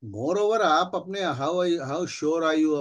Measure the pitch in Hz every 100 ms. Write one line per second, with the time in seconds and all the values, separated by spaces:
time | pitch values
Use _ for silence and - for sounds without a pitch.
0 | 110 101 139 196 208 220 180 156 185 185
1 | 175 196 175 127 143 180 180 170 131 156
2 | 180 - 151 165 160 156 156 147